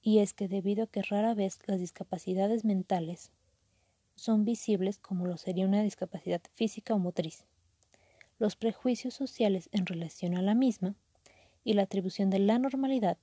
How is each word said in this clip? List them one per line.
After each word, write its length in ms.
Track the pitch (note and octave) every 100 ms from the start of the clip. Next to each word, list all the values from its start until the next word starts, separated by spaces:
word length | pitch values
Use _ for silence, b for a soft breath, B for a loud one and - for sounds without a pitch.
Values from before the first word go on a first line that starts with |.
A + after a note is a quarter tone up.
Y 200 | - G#3+
es 120 | G3+
que 160 | - G3
debido 360 | G3 F#3 G3+
a 20 | A3+
que 160 | -
rara 320 | G3 G3+ G#3+
vez 240 | A3 F#3+ - -
las 120 | F#3+
discapacidades 840 | F3+ - - F3 - F#3 G3 A3+
mentales 680 | G#3+ F#3+ F3+ F#3 E3 F3+ - _ _ _ _ _ _ _ _
son 320 | - - A3 G#3+
visibles 520 | A#3 - G3+ F#3 G3+
como 280 | - F#3 F3+
lo 100 | E3+
sería 300 | - F3+ F#3+
una 160 | G3+
discapacidad 580 | G#3+ - F#3 F3+ - F3 -
física 400 | - A3+ - -
o 40 | G#3+
motriz, 460 | F3+ - D#3+ - _ _ _ _ b b b b b _
los 140 | G#3+
prejuicios 600 | - A3+ G#3 B3+ A#3+ B3+
sociales 540 | - C4+ - G#3+ F#3+ -
en 120 | G#3
relación 520 | F3+ F3 E3+ - F3 F3+
a 60 |
la 120 | F#3+
misma 400 | A3 C4 G#3+ F#3 G3+ _ _ b b b b
y 80 | -
la 100 | G#3
atribución 480 | G3 G3 F#3 - G3
de 80 | G3
la 200 | G3+ A#3
normalidad 600 | C4+ C4 C4+ C4+ G3+ E3+